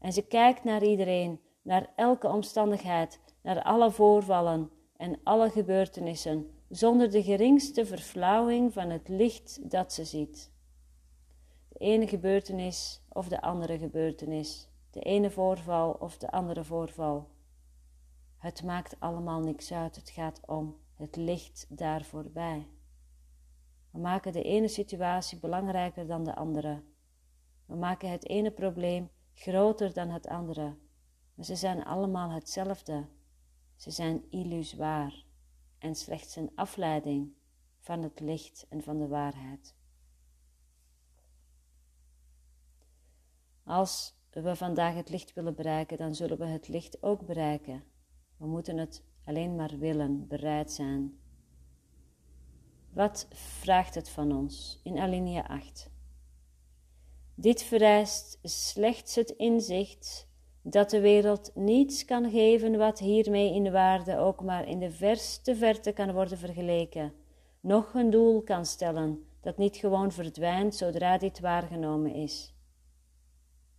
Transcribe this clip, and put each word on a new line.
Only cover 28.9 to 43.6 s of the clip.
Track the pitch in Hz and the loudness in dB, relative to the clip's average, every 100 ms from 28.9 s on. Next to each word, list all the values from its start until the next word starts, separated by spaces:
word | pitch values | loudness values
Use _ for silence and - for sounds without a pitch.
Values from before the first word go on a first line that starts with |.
| 175 175 _ _ | -4 -6 _ _
groter | _ - 190 208 214 202 | _ -2 2 4 2 -2
dan | 175 170 | -4 -8
het | 170 - | -8 -8
andere. | 175 170 156 147 147 _ _ _ _ _ | -8 -8 -6 -8 -8 _ _ _ _ _
Maar | - 165 | -16 -12
ze | 175 | -6
zijn | 190 170 | -4 -4
allemaal | - 180 196 180 175 | -6 -4 -2 -4 -6
hetzelfde. | 160 - - 190 190 - 151 147 - _ _ _ _ _ _ | -8 -10 -8 -6 -6 -8 -8 -10 -16 _ _ _ _ _ _
Ze | - | -14
zijn | 156 165 165 - | -8 -4 -6 -6
illusoir | 185 175 170 156 - 156 151 143 - - _ _ _ _ _ | -8 -6 -6 -8 -8 -6 -4 -6 -10 -20 _ _ _ _ _
en | 156 156 | -10 -10
slechts | - 156 - - | -10 -12 -12 -12
een | 156 - | -10 -6
afleiding | 196 - 170 151 147 143 143 - _ _ _ _ | -8 -4 -2 -2 -2 -4 -6 -12 _ _ _ _
van | - 170 | -12 -8
het | 156 - | -8 -8
licht | 151 156 - - - | -8 -8 -10 -20 -14
en | 156 | -12
van | 151 151 | -8 -6
de | 147 | -4
waarheid. | 147 143 139 131 139 - _ _ _ _ _ _ _ _ _ _ _ _ _ _ _ _ _ _ _ _ _ _ _ _ _ _ _ _ _ _ _ _ _ _ _ _ _ _ _ | -4 -4 -6 -14 -16 -20 _ _ _ _ _ _ _ _ _ _ _ _ _ _ _ _ _ _ _ _ _ _ _ _ _ _ _ _ _ _ _ _ _ _ _ _ _ _ _